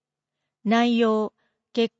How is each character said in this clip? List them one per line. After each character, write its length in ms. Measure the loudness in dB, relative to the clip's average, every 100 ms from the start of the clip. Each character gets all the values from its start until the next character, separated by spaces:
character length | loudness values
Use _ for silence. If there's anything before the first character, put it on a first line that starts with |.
| _ _ _ _ _ _ -2
内 320 | 0 2 0
容、 360 | 0 0 -4 _ _ _ _
結 220 | -4 -4 _